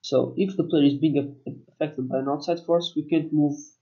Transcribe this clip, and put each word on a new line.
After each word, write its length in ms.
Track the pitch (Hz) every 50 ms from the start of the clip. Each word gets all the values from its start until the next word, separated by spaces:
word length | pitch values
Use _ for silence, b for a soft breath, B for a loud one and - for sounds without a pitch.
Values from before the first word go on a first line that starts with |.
So 340 | - - 139 127 127 127 -
if 200 | - 190 190 -
the 80 | - 160
player 200 | 165 - 156 143
is 100 | 143 135
being 220 | 135 156 160 139 143
a-, 320 | 139 139 - - _ - 123 - - _ _
affected 360 | _ 156 147 151 - 131 127
by 100 | 127 131
an 100 | 135 139
outside 320 | 143 151 - - 170 170 -
force, 260 | - 170 170 170 - -
we 120 | 151 156 151
can't 240 | 170 160 147 - 147
move 240 | 156 147 147 143 - - - _ _